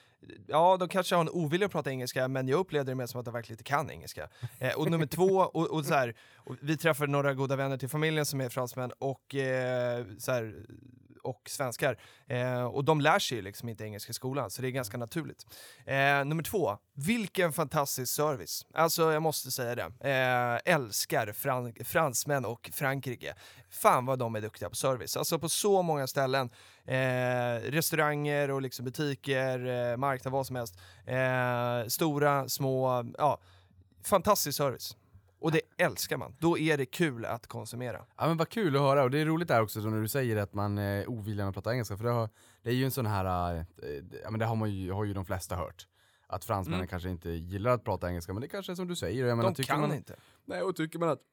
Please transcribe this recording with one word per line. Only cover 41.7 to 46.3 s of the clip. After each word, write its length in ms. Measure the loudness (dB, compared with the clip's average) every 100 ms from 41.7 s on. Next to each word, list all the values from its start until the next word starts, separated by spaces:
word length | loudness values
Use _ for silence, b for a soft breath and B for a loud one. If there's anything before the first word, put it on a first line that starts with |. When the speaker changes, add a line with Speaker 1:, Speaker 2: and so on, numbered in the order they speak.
Speaker 2:
engelska. 240 | -2 -2 -4
För 80 |
det 60 | 0
har, 180 | 0 0 b b b
det 80 | -2
är 40 |
ju 100 | 0
en 60 | 0
sån 160 | 0 0
här, 480 | 2 2 2 0 -2
eh, 80 | -6 -10 -10 -8 -10 -12
ja, 80 | -6
men 100 | -2
det 60 | 0
har 100 | 0
man 140 | 0
ju, 220 | -2 -4
har 120 | -2
ju 100 | -2
de 100 | -4
flesta 320 | -4 -6 -4 -6
hört. 300 | -6 -10 -20 b b b
Att 160 | b